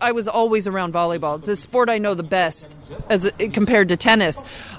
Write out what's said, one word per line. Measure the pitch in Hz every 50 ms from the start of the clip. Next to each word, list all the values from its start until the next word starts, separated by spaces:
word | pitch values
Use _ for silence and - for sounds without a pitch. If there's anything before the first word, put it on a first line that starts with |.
I | 233 240
was | 233 233 208
always | 214 - 233 226 233 220 220 185
around | 196 190 190 180 170 165
volleyball. | 170 175 170 170 165 160 151 151 151
It's | -
the | 208 208
sport | - - - - 247 247 233
I | 226
know | 214 208 202 190
the | 170 165
best | 156 190 185 175 160 151 - - - - - - - - - - -
as | 220 185 180 196 - - 196 214 -
compared | 214 208 208 247 208 196 170
to | 175
tennis. | - - 240 226 214 190 160 - - - - - - - - -